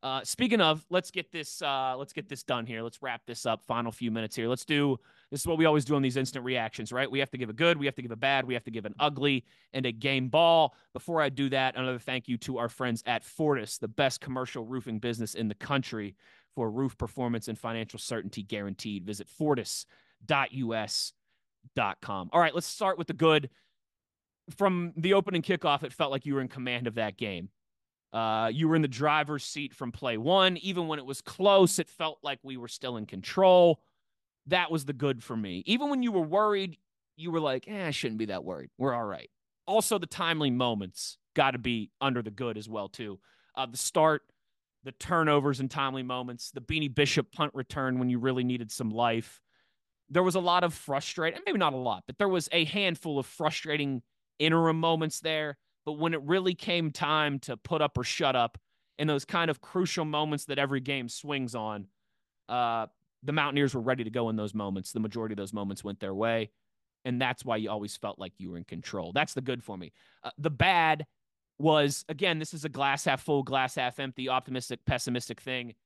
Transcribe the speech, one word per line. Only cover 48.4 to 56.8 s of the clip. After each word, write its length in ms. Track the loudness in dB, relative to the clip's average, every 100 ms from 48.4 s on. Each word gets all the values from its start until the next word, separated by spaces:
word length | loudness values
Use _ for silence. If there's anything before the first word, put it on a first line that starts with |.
needed 300 | 0 -2 -6
some 160 | -6 -4
life. 500 | 0 2 2 -4 -16 _ _ _ _ _ _ _
There 140 | 2
was 120 | 4 2
a 60 |
lot 240 | 4 4 2
of 80 |
frustrating, 680 | -2 -4 -2 -2 -2 -2 -2 -2
maybe 140 | 2
not 120 | 2
a 60 | 2
lot, 260 | -2 -4 -6
but 100 | 0
there 100 | 2
was 220 | 2 2
a 140 | 0 2
handful 540 | 0 0 -2 -2 -2
of 60 | -4
frustrating 760 | -2 -2 -2 -2 0 0 -2 -8 _ _ _
interim 440 | 4 6 4 4
moments 400 | 2 2 0 -4
there. 360 | -4 -2 -4 -8 _ _ -8
But 80 |
when 200 | -2 0
it 80 | 0
really 320 | 2 2 2
came 380 | -2 0 0